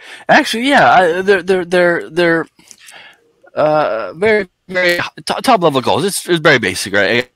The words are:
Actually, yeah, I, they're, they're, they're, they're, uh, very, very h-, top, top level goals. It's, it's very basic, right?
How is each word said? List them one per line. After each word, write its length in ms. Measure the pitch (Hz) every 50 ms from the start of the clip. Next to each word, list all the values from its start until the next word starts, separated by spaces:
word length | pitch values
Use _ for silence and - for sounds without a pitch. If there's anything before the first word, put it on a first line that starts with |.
| - - - - - -
Actually, 400 | 180 302 269 - 220 226 247 277
yeah, 240 | 285 214 143 120
I, 300 | 139 180 185 160 170 185
they're, 200 | 190 202 202 180
they're, 220 | 165 190 190 185 175
they're, 460 | 175 185 180 175 175 170 151 101 -
they're, 360 | 160 175 175 170 165 165 - - _ _ _ - - _ - - - - - - - _ _ _ _ _ _ _ -
uh, 580 | - 143 151 151 151 147 92 110 113 104 92 -
very, 340 | 160 202 220 214 208 196 - _ _ _ -
very 220 | 185 185 180 175
h-, 80 | 175 175 - - - - -
top, 180 | - - -
top 180 | - - 233 190
level 180 | 175 156 139 131
goals. 240 | 120 110 95 120 175
It's, 240 | 202 - - - -
it's 100 | 175 160
very 200 | 151 165 139 117
basic, 320 | 107 95 92 - - 101 95
right? 340 | 101 98 90 117 120 - - _